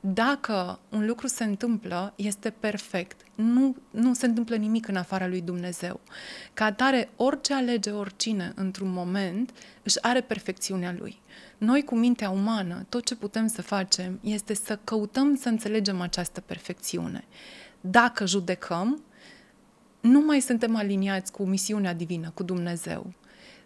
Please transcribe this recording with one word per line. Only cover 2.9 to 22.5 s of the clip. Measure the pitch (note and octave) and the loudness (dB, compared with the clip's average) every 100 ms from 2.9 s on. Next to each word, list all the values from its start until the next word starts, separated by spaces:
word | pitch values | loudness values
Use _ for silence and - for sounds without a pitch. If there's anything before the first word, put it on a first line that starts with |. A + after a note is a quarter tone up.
| F#3 F#3 - - | -6 -6 -12 -16
Nu, | - A3+ B3 C4+ B3+ - | -2 2 4 4 0 -8
nu | A3 B3 | 0 2
se | A#3+ B3 | 4 2
întâmplă | A3+ A#3 A3+ | 2 0 0
nimic | G#3+ A3+ A3+ | 0 0 0
în | F#3+ | -4
afara | F3 F#3+ F#3 | -2 -2 -2
lui | F#3 | -2
Dumnezeu. | F3 F3 F3+ F3 F3 - - - - - - | -4 -6 -6 -6 -8 -8 -12 -18 -16 -16 -12
Ca | - | -2
atare, | G#3+ G#3 C4 C4 - - | 0 2 2 2 0 0
orice | B3+ C#4+ - | 0 2 -2
alege | C4+ B3 A#3 G#3 | 0 2 0 -2
oricine | G#3 G3 - A3 G#3+ F3 | -4 -6 -6 -2 -2 -4
într-un | - F#3+ F#3+ F#3+ | -4 -4 -2 -4
moment | F3+ F3 G3 F#3+ F#3+ B3+ - - - | -2 -2 -2 0 -2 -4 -6 -20 -10
își | - - | -2 0
are | A3+ B3+ | 2 2
perfecțiunea | B3+ G3+ - F#3 - F#3+ F3+ F3 | 0 -6 -4 -6 -4 -4 -4 -6
lui. | G#3 - _ - - - | -10 -14 _ -20 -18 -2
Noi, | G#3+ C#4 | 4 4
cu | C#4+ | 4
mintea | A3+ A#3+ A#3+ G3+ | 4 4 4 0
umană, | F#3+ G#3 A3 F3+ F3+ F#3+ | 0 0 0 -2 -6 -6
tot | B3 | -4
ce | - A#3 | -4 -6
putem | G3+ A3 A3 | -4 0 0
să | A3 | -2
facem | - G3+ F#3+ - F#3 F#3 | -2 -2 0 -2 -2 -4
este | G3+ G#3+ - | -4 -4 -4
să | G3+ - G#3 | -4 -4 -6
căutăm | - A3 G#3 C4 C#4+ C4+ | -2 -2 0 2 4 4
să | B3 | 2
înțelegem | A3 G#3 A3 G3+ F#3 | 0 0 0 0 -2
această | F3 - F3 - | -4 -4 -6 -8
perfecțiune. | - E3+ - F3 - F3 - - - - - - - - | -12 -12 -10 -10 -6 -4 -4 -8 -12 -20 -20 -20 -20 -12
Dacă | F#3 A#3 A#3+ - F#3+ | 4 6 6 2 0
judecăm, | G3 F3 F3+ - E3+ G#3 D4+ - - - - - _ _ _ _ _ | 0 0 -4 -2 0 0 0 -6 -20 -20 -20 -20 _ _ _ _ _
nu | A#3 C#4 | 8 8
mai | D4+ C#4+ | 8 4
suntem | B3+ A#3 A3+ A3+ | 4 2 2 2
aliniați | G3+ G3 G3 F#3+ F#3+ | 2 2 2 0 -4
cu | - | -4
misiunea | F#3+ F#3+ - G#3 F#3+ | 0 0 0 0 0
divină, | E3+ E3+ E3+ E3 | -2 -4 -4 -6
cu | - | -6
Dumnezeu. | F3+ | -4